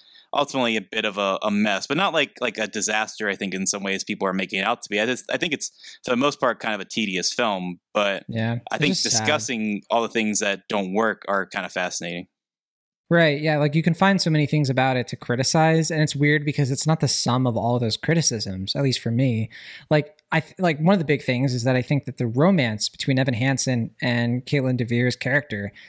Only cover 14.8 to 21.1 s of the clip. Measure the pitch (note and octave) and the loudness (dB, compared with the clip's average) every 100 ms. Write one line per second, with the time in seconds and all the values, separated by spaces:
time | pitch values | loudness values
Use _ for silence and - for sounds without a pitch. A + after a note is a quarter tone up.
14.8 | C3 B2+ A#2+ - - A#2+ B2+ E3 D#3+ D#3+ | 2 2 -2 -8 -4 -2 2 4 4 4
15.8 | D#3 D#3+ D3+ C#3 D3 D3+ D3 C#3+ C3 C3+ | 2 2 0 2 4 4 0 0 0 0
16.8 | D3+ D#3+ C#3+ - - B2 B2+ A2 A#2 B2 | 0 2 2 0 0 2 2 0 0 0
17.8 | A#2 - - E3 D3 A2+ G2+ F#2 G2 - | 0 -2 0 2 2 -2 -4 -6 -6 0
18.8 | C#3 B2 A#2 A#2 C3 A2+ A2 - - - | 0 0 0 2 2 2 -2 -8 -18 -20
19.8 | - D3+ D3 _ _ D#3+ - - F3+ D3 | 0 0 0 _ _ -4 -4 -2 0 2
20.8 | D#3+ G3+ D3 | 4 4 2